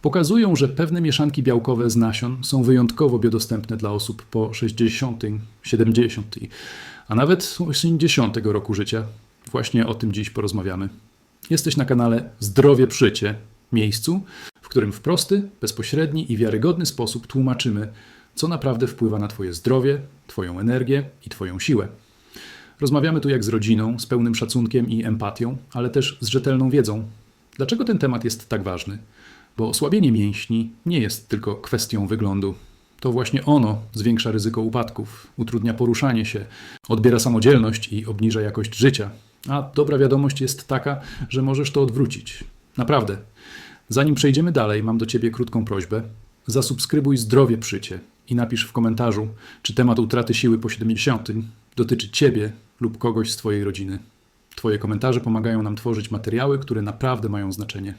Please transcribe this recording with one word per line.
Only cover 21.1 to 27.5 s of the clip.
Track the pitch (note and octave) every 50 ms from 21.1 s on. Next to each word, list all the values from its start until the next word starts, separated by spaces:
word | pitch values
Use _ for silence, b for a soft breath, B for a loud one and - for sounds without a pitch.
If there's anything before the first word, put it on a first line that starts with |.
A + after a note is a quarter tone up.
| - _ -
i | -
twoją | - - G2 F#2 F#2 F#2+
siłę. | - - C#3+ G#2 G2 G#2 - B B B B B B B B B B B B B B B B _
Rozmawiamy | D3 C3+ C#3+ D3 D3+ E3 D#3+ D3+
tu | - C#3
jak | C3+ B2 G#2
z | G#2+
rodziną, | A2 A2 G#2 A2 A2+ G#2+ A2 A2 A#2+ A#2
z | -
pełnym | - C3 A#2+ A#2 A#2 A2+
szacunkiem | A2+ A#2 A2 - B2 A#2 A2+ - B2+ A#2+ G#2+
i | A2+ A2+ A2+
empatią, | A2+ G#2+ A2 G#2+ G2+ - - A#2+ A#2+ C3 B2+ - - -
ale | B2 A#2+ B2
też | A#2+ C#3 A#2+ - - -
z | B2+
rzetelną | - - C3 B2+ C#3+ C3+ C3 C3 C3
wiedzą. | C3 C#3+ A#2 G#2+ G#2 A2 A2 A2 - - _ _ _ _ _ _